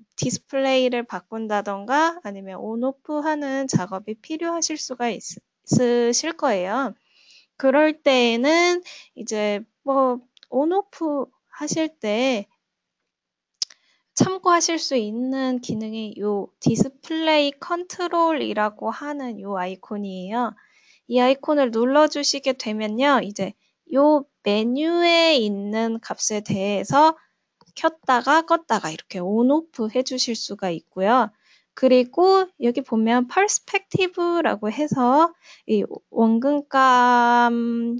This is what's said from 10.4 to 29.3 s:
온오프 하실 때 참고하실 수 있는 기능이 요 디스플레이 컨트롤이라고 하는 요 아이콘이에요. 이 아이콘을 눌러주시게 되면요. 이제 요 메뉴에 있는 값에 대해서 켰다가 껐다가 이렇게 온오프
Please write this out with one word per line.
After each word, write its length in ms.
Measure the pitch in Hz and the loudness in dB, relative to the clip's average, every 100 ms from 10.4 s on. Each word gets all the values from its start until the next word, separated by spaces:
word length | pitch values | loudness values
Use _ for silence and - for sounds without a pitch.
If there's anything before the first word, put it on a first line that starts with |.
| - | -6
온오프 760 | 254 311 381 392 - 320 285 - _ _ | -2 0 -2 -4 -6 -4 -4 -6 _ _
하실 380 | - 294 320 311 | -12 -6 -4 -4
때 600 | _ 214 214 269 226 - _ _ _ _ _ _ _ _ _ _ - - _ _ _ _ - | _ -4 -2 0 -2 -6 _ _ _ _ _ _ _ _ _ _ -12 -12 _ _ _ _ -2
참고하실 640 | 370 381 370 339 339 320 | 0 0 2 2 2 -4
수 160 | - 262 | -2 -2
있는 640 | 208 226 254 269 262 247 | -2 -4 -4 -2 -2 -4
기능이 560 | 247 220 220 220 214 - | -4 -6 -6 -8 -10 -6
요 280 | 208 202 - - | -4 -4 -6 -4
디스플레이 920 | - 226 262 - - 320 320 302 285 285 | -2 0 -2 -4 -8 -2 2 2 2 -4
컨트롤이라고 1300 | - 349 359 - 349 339 330 302 220 208 208 214 214 | -8 -8 -8 -8 -4 0 0 0 -4 -2 -4 -4 -8
하는 480 | 226 294 294 254 214 | -8 -8 -8 -8 -10
요 180 | 196 190 | -8 -6
아이콘이에요. 960 | 185 185 - 208 196 185 180 233 226 - _ _ _ _ - | -6 -10 -10 -8 -8 -8 -6 -4 -4 -8 _ _ _ _ -2
이 120 | 247 | 2
아이콘을 520 | 247 269 - 294 247 | 2 2 0 0 2
눌러주시게 840 | 226 247 285 302 294 277 277 277 | 2 2 4 4 2 -4 -2 -2
되면요. 680 | 262 220 214 214 220 285 254 | -4 -4 -4 -4 0 2 2
이제 300 | 185 202 190 - _ _ - | 0 -6 -8 -10 _ _ -2
요 320 | 262 294 294 285 _ | 2 4 4 0 _
메뉴에 920 | 202 208 233 262 320 339 339 339 330 285 | -2 0 0 0 0 2 4 4 4 2
있는 640 | 208 196 202 220 226 226 | 0 -4 -4 -2 -2 -4
값에 420 | - - - 208 | -8 -6 -4 -4
대해서 760 | 214 196 202 202 208 269 311 320 _ _ _ _ _ - | -4 -4 -2 -2 2 4 4 2 _ _ _ _ _ -2
켰다가 680 | 320 - - 247 262 311 | -2 -2 0 0 4 2
껐다가 500 | 320 330 - 240 160 | 4 0 0 -2 -4
이렇게 260 | 156 - 190 | -10 -12 -8
온오프 720 | 180 | -2